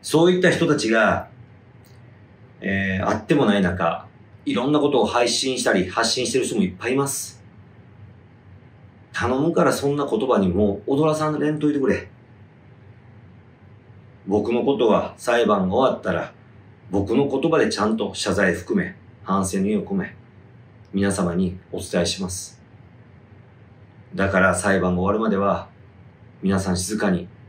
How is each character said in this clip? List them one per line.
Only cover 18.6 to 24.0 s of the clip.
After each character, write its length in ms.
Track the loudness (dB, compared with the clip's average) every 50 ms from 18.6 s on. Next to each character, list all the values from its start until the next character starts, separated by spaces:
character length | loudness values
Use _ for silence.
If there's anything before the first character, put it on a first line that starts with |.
| -4 -2 -2 -2
め、 140 | -2 -2 -8 -16 -20 -20 -20 -18 -6
反 220 | -2 -2 0 0
省 140 | -2 -2 -2
の 80 | 0 0
意 80 | 0
を 100 | -2 -2
込 80 | -2 -4
め、 220 | -4 -4 -6 -10 -18 -20 -20 -20 -20 -20 -20 -20 -20 -20 -20 -20 -20 -20 -6 -4
皆 180 | -2 0 0
様 240 | 0 0 -2 -2 0
に 240 | 0 -2 -2 -2 -8 -14 -12 -10
お 60 | -10
伝 240 | -10 -4 -2 0 0
え 20 |
し 160 | 0 -2 -4
ま 80 | -6 -6
す。 320 | -6 -8 -12 -14 -18 -20 -20 -20 -20 -20 -20 -20 -20 -20 -20 -20 -20 -20 -20 -20 -20 -20 -20 -20 -20 -20 -20 -20 -20 -20 -20 -20 -20 -20